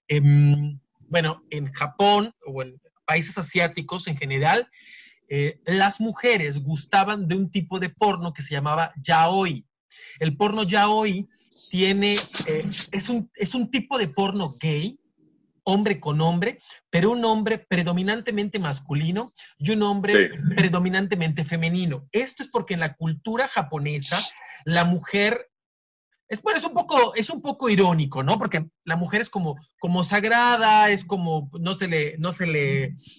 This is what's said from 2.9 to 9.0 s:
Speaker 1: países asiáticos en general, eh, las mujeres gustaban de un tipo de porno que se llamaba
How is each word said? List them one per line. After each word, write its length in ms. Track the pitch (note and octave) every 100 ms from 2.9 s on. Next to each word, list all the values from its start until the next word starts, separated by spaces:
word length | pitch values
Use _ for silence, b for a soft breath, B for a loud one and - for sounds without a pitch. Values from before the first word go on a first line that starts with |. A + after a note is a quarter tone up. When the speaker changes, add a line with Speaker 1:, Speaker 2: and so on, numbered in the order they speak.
| _ -
Speaker 1:
países 300 | D#3+ D#3+ -
asiáticos 640 | D#3+ F3+ E3+ F3 C#3+ F3+ -
en 80 | C#3+
general, 540 | C#3 C3+ D3+ G#3+ B3 b b b b b -
eh, 300 | C#3+ D3 - -
las 340 | F#3+ G3 G3+
mujeres 640 | A3 E3+ B3 G#3+ D3 C#3+
gustaban 640 | C#3 D3+ - G3 G3 G#3 E3+
de 80 | F#3+
un 140 | F#3+
tipo 300 | G3+ D#3+ F#3
de 100 | F3+
porno 440 | - G#3 F3+ E3+
que 100 | D3
se 100 | C#3
llamaba 400 | C#3+ D3 D#3 D#3 D3